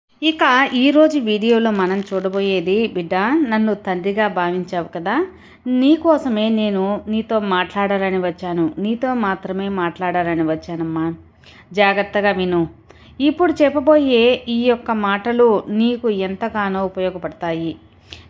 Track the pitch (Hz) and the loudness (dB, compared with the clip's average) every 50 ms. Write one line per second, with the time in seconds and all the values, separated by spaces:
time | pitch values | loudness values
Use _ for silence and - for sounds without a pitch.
0 | _ _ _ _ 294 320 311 311 339 285 247 262 269 254 254 247 254 285 285 302 | _ _ _ _ -2 0 0 2 2 4 4 4 2 2 2 2 2 4 6 6
1 | 311 311 302 294 233 214 214 208 214 233 233 226 226 226 214 196 185 180 190 202 | 6 4 4 0 0 0 0 0 2 2 2 2 2 2 0 0 0 0 0 -2
2 | 190 - 202 190 185 190 190 196 196 196 190 185 165 180 190 220 233 214 - 180 | -4 -4 -4 -4 -2 -2 -2 -2 -2 0 0 0 0 0 0 0 0 -2 -2 -6
3 | 175 165 185 185 196 233 285 330 302 226 220 214 220 220 208 202 - 196 185 180 | -4 -2 -2 0 0 2 2 2 2 2 0 2 2 0 0 -2 -2 -4 -4 -2
4 | 175 202 202 214 214 202 180 185 175 175 180 185 175 175 185 175 165 - - 175 | -2 -2 0 0 0 0 0 -2 -2 0 -2 -4 -4 -4 -4 -6 -6 -6 -8 -8
5 | 170 190 220 294 370 370 - - - - - - - 247 254 254 262 277 320 311 | -4 -2 -2 -2 -2 -4 -6 -14 -20 -20 -20 -10 -6 -2 0 2 4 4 4 4
6 | 320 330 311 277 - 262 220 214 214 226 220 220 214 208 202 190 190 196 208 208 | 4 2 2 2 0 -2 -2 0 0 0 0 0 0 0 0 0 -2 -2 -2 -4
7 | 208 214 220 220 220 - 226 220 208 196 185 180 180 180 - 202 202 196 202 196 | -4 -4 -4 -4 -2 -2 -2 -2 0 0 -2 -2 -2 -2 -2 -2 0 0 0 0
8 | 190 190 190 185 180 175 175 - 185 180 175 175 165 156 156 - 196 214 233 233 | 0 0 0 -2 -2 -2 -4 -6 -6 -4 -2 0 0 -2 -2 -4 -4 -4 -2 -2
9 | 269 254 254 240 214 196 190 185 - 190 185 190 196 196 196 190 175 170 165 - | -2 -2 -2 -2 -2 -2 -2 -4 -6 -6 -6 -6 -4 -4 -4 -4 -4 -4 -4 -4
10 | 190 180 175 180 175 170 170 160 165 156 160 160 160 - 170 165 165 165 160 160 | -4 -2 -2 0 0 0 0 0 0 0 -2 -4 -6 -8 -8 -6 -6 -4 -4 -4
11 | 160 165 165 165 - - _ _ - - - - - - 175 202 202 196 196 202 | -4 -4 -6 -8 -12 -20 _ _ -20 -20 -20 -20 -20 -6 0 2 2 2 2 0
12 | 196 - - 208 202 208 190 185 185 180 175 170 165 156 - - - - - - | -2 -2 -2 0 0 2 2 0 0 0 0 0 0 -2 -6 -12 -20 -20 -20 -20
13 | - - - - 262 302 294 302 359 339 - - 302 277 277 294 262 302 302 302 | -20 -16 -6 -2 0 0 2 2 2 0 2 2 2 2 2 2 4 4 6 6
14 | 285 269 254 226 226 247 254 - - - 233 233 240 247 240 233 233 - 226 214 | 6 4 4 4 4 4 2 2 -2 -4 -2 0 2 2 2 0 0 -4 -2 -2
15 | 208 196 196 202 202 247 233 240 240 233 214 185 - - 208 220 226 240 240 233 | 0 0 -2 -2 -2 0 2 4 4 4 4 2 0 -2 0 0 0 0 0 0
16 | 240 233 208 190 190 185 190 190 233 220 208 214 202 196 190 190 190 185 185 185 | -2 -2 -2 -2 -2 -4 -4 -6 -6 -4 -4 -2 -2 -2 -2 -2 -2 -4 -2 -4
17 | 185 185 180 180 170 156 147 - 175 170 165 165 165 165 - - - - _ _ | -4 -4 -4 -6 -8 -10 -8 -6 -6 -4 -4 -4 -4 -6 -8 -10 -14 -20 _ _
18 | _ - - - - | _ -20 -20 -20 -14